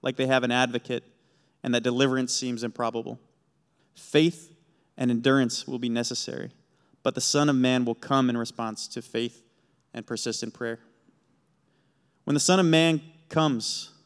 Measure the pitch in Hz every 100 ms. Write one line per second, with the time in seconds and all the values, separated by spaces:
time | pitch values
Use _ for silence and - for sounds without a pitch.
0 | 135 127 131 131 123 120 127 120 - 123
1 | - _ _ _ _ _ 127 120 120 123
2 | 135 131 127 - 127 120 117 - 117 117
3 | 117 120 _ _ _ _ _ _ _ -
4 | - 151 160 170 - _ _ _ _ -
5 | 123 120 123 135 123 - - 131 120 117
6 | 120 120 - 123 - - _ _ _ _
7 | - - - 147 147 135 127 127 120 117
8 | - 135 127 120 117 - 113 104 - -
9 | - 117 117 - _ _ _ _ _ -
10 | - 117 - 113 110 - 117 113 _ _
11 | _ _ _ _ _ _ _ _ _ _
12 | _ _ - 147 - 185 175 160 165 160
13 | - - _ - 156 123 - - - _